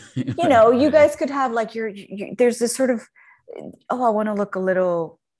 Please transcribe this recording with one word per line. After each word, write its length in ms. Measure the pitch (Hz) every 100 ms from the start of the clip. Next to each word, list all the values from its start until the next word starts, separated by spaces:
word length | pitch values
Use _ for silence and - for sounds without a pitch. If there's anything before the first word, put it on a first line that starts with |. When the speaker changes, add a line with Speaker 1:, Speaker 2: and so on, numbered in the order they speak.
| - -
Speaker 1:
yeah. 80 |
<laughs> 140 | - -
Speaker 2:
you 100 | 339
know, 220 | 247 226
you 140 | 247 294
Speaker 1:
Right. 40 |
Speaker 2:
guys 220 | 302 294 302
could 140 | 294
have, 220 | 277 262
like, 220 | 233 220 226
your, 120 | 220
you, 480 | 202 - 202 - 208
there's 200 | 247 240
this 160 | 240 233
sort 140 | 262
of, 180 | 233 - _ _ _ - - - - -
"Oh, 140 | 254
I 60 | 247
wanna 240 | 214 214 202
look 200 | 202 190
a 40 |
little 600 | 190 185 185 170 160 - _ _